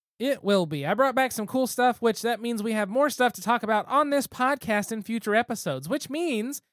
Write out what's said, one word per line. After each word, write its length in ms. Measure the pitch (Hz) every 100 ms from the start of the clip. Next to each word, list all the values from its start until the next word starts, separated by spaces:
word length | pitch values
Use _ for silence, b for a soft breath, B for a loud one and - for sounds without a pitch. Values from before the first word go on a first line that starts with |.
| _ -
It 240 | 254 254
will 200 | 190 202
be. 220 | 165 147 143
I 80 |
brought 220 | 208 269 247
back 160 | 262
some 140 | - 208
cool 200 | 262 254
stuff, 340 | - 247 -
which 220 | 233 -
that 180 | 233 214
means 220 | 240 226
we 100 | 220
have 160 | 220 202
more 220 | 254 285
stuff 220 | - 247
to 100 | -
talk 220 | 202 240
about 240 | 214 214 -
on 220 | 269 294
this 180 | 277 -
podcast 640 | - 254 285 - 208 202
in 100 | 220
future 320 | 202 226 214
episodes, 540 | 214 240 220 170 131 147
which 200 | 294 -
means 540 | 294 349 220 240 285 -